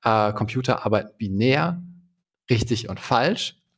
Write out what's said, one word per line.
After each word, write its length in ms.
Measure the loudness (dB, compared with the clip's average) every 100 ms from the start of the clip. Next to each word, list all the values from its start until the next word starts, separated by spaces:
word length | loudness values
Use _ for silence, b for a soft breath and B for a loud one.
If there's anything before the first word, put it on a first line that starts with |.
Äh, 300 | 0 2 2
Computer 520 | 0 -2 -2 -2 0
arbeiten 320 | 2 0 -2 -6
binär, 640 | -4 0 2 2 2 -4 -10 -18 _ _ _ _ -2
richtig 380 | 0 0 -2 -4
und 120 | -8
falsch, 560 | 0 2 2 0 -6 -10 _